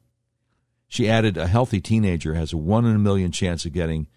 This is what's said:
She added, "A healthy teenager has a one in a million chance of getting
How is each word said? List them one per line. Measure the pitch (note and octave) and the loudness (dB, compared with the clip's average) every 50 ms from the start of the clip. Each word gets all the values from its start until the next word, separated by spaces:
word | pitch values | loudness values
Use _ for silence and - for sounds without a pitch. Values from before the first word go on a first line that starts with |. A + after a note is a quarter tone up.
| _ _ _ _ _ _ _ _ _ _ _ _ _ _ _ _ _ | _ _ _ _ _ _ _ _ _ _ _ _ _ _ _ _ _
She | - - - A2+ G#2+ | -8 -4 -2 2 2
added, | A2+ A2+ A2 G#2+ F2+ | 4 4 2 2 0
"A | D#2+ E2 | 0 0
healthy | F2 F#2+ A#2 B2+ - A2 F#2+ | 2 2 2 2 2 -2 -2
teenager | - - A2 A2 G#2+ F#2+ F2 D#2+ - D#2 D#2 | 0 0 0 2 2 2 0 0 -2 -2 -2
has | E2 D#2+ - - | -2 -2 -4 -4
a | |
one | D#2+ D2+ E2+ G#2+ A2+ A#2+ | -4 0 0 2 2 2
in | A#2 A2 | 2 2
a | G#2+ | 2
million | G#2 G2+ G2 G2 F#2 F2 - | 2 2 2 2 0 -2 -2
chance | - G2+ F2+ E2+ D#2+ - | -2 -2 -2 -4 -4 -6
of | E2+ D2 | -6 -4
getting | F#2 E2 E2 D#2+ D#2+ D2 - _ | -4 -4 -2 -4 -4 -6 -8 _